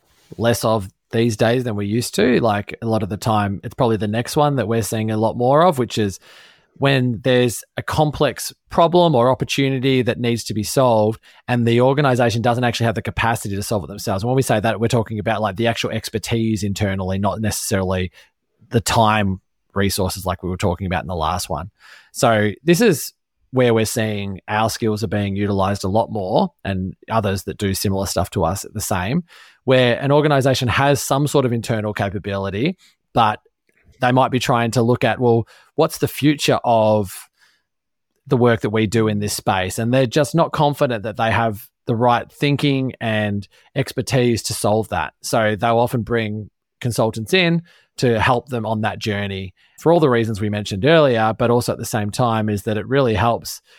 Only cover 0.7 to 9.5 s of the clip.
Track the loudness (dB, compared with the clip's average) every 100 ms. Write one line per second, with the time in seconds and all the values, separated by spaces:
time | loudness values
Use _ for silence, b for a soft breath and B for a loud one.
0.7 | 0 -2 _ _ 0 0 2 0 0 -2
1.7 | -4 -2 -2 -4 0 2 2 2 0 -4
2.7 | -8 -2 -2 -2 -4 -2 0 0 -4 -10
3.7 | -2 0 0 -2 -4 -2 0 0 0 -2
4.7 | -2 -2 -4 -2 0 0 0 2 4 4
5.7 | 2 -2 -2 -2 -4 b b b b b
6.7 | -2 0 2 0 -2 2 2 2 0 -10
7.7 | -10 -4 0 0 2 -2 -2 -10 -12 -6
8.7 | 2 4 6 4 4 4 2 -2